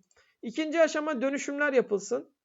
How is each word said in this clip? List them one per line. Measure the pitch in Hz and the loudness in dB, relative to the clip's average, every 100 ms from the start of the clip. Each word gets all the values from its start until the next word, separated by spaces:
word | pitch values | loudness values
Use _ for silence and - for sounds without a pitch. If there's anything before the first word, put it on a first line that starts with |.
| _ _ _ _ | _ _ _ _
İkinci | 233 262 311 320 | -8 -4 0 4
aşama | 311 311 302 262 | 4 2 -2 0
dönüşümler | 269 277 285 285 294 | 0 -2 -4 -2 2
yapılsın. | 262 226 196 - 254 - _ | 2 2 0 -2 -6 -6 _